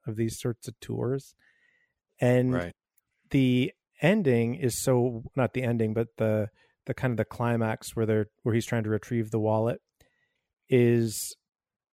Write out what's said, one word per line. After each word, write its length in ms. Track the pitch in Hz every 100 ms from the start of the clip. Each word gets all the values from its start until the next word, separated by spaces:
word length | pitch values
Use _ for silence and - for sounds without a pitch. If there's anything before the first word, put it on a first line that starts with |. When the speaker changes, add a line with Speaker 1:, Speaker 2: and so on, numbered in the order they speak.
| -
Speaker 1:
of 100 | 107
these 220 | 113 -
sorts 300 | 123 113 -
of 100 | 113
tours. 540 | - 113 120 135 - _ _ _ _ _ _ _ _ -
And 340 | 123 123 127
Speaker 2:
Right. 200 | 127 87 - _ _ _ _ _
Speaker 1:
the 420 | 143 131 123 127 - _ -
ending 540 | 147 220 156 117 117 143
is 220 | 131 -
so, 460 | - 127 123 117 - -
not 180 | 120
the 80 | 127
ending, 300 | 123 120 110
but 140 | 110 117 -
the, 320 | 110 107 101 _ _ _ -
the 80 |
kind 180 | 127 127
of 60 | 113
the 60 |
climax 720 | 110 - 120 117 110 113 - -
where 100 | 110
they're, 200 | 107 104 _
where 120 | 123
he's 120 | 113 -
trying 180 | 117
to 60 | 107
retrieve 400 | 107 - 120 110
the 100 | 113
wallet 400 | 107 110 113 - _ _ _ _ _ _ _ _ -
is 680 | 127 120 120 113 104 - - _ _ _ _ _